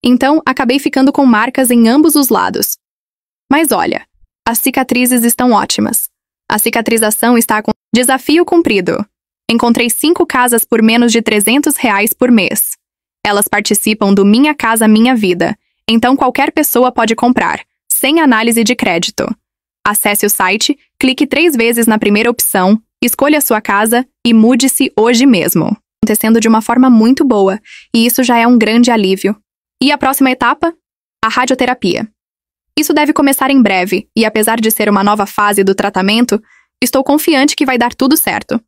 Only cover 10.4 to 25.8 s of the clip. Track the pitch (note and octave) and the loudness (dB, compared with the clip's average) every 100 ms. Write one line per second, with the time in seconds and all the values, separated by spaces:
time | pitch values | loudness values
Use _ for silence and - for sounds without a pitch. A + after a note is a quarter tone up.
10.4 | B3 A#3 - A#3 A3 A#3 A#3+ A3+ A3+ G#3+ | 0 -2 -2 0 2 2 2 0 0 -2
11.4 | G#3 C4 D4+ C#4 A#3+ G3 G#3+ - B3 A#3 | 0 0 -2 -2 -2 0 -2 0 2 2
12.4 | F3 - - - _ _ _ _ G#3 G3+ | 0 -4 -8 -10 _ _ _ _ -4 -2
13.4 | G3+ G#3 G#3 G#3 - G#3+ G3+ G3 G3 A3 | -2 -4 -2 -2 -2 -2 0 2 4 4
14.4 | D4 D4+ A3+ A3+ A3 G#3+ A#3+ B3+ G3 F3 | 2 0 -2 2 2 4 4 2 0 -2
15.4 | E3+ - _ _ - A3+ B3 - B3+ A#3+ | -4 -6 _ _ -2 0 0 0 0 0
16.4 | C#4+ - D4 A#3+ B3+ B3 A3+ A3+ B3 B3+ | -2 -2 -2 0 0 0 -2 0 0 0
17.4 | E3 D2 - _ _ - F3 E4 D4+ A3 | -2 -6 -12 _ _ -6 -2 2 2 2
18.4 | A#3 A3+ A3 B3 G3+ E3+ - - - - | 0 0 0 -2 -2 -2 -4 -6 -8 -8
19.4 | _ _ _ _ - G#3 G#3 G#3 G#3 - | _ _ _ _ -6 -4 -2 -2 -2 0
20.4 | F#3 G#3 - D4 _ _ C4 B3+ C#4 C#4 | -2 0 -2 -6 _ _ -2 0 -2 0
21.4 | E4+ C4 A3+ A#3 A3+ A3 G#3 G#3 A#3 A#3+ | 0 2 0 2 0 2 2 0 0 -2
22.4 | - G3 F#3 A3 _ _ A#3+ - C#4+ D4 | -2 0 2 0 _ _ -6 0 0 0
23.4 | - A3 G#3+ G3+ A3 A#3+ B3+ _ A#3+ A3+ | 0 -4 0 -2 0 0 -2 _ 2 4
24.4 | A3 B3+ C4 - C4 - A3+ A#3+ C#4 G3+ | 4 2 0 -2 -2 0 0 4 2 2
25.4 | D#3 E3 - G3+ | 0 -2 -2 -6